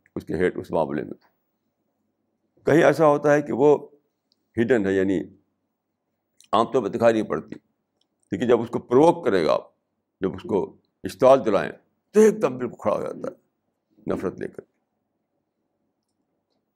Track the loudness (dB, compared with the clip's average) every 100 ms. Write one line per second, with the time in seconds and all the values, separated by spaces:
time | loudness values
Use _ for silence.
0 | _ -14 -8 -2 -2 -2 -4 -4 -2 -4
1 | -8 -14 _ _ _ _ _ _ _ _
2 | _ _ _ _ _ _ 0 4 4 4
3 | 2 2 2 0 0 0 2 2 -2 _
4 | _ _ _ _ _ -4 0 0 0 0
5 | 0 -2 -4 -14 _ _ _ _ _ _
6 | _ _ _ _ _ -2 0 -2 -4 0
7 | 2 2 -2 -6 -10 -18 -20 _ _ _
8 | _ _ _ -4 2 2 2 -8 0 4
9 | 4 4 0 0 0 -2 -4 _ _ _
10 | _ _ -8 -8 -6 -4 -4 -10 _ _
11 | -16 0 4 4 2 -2 -2 -8 _ _
12 | _ 2 4 2 -4 -4 -10 -6 -4 -4
13 | -6 -10 -12 -14 _ _ _ _ _ _
14 | -8 -6 -6 -8 -12 -14 -20 _ _ _
15 | _ _ _ _ _ _ _ _ _ _
16 | _ _ _ _ _ _ _